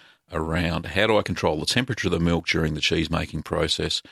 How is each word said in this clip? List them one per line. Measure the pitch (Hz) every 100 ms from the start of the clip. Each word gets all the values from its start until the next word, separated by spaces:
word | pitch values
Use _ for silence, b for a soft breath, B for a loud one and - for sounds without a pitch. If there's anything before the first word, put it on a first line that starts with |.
| b b b
around | 80 80 80 85 82 82
how | 95 110
do | 104
I |
control | - 87 87 78
the | -
temperature | 120 131 110 92
of |
the | 85
milk | 85 85 -
during | 80 78
the | 76
cheese | - 82 73
making | 82 80 78
process. | - 82 80 - 80 - B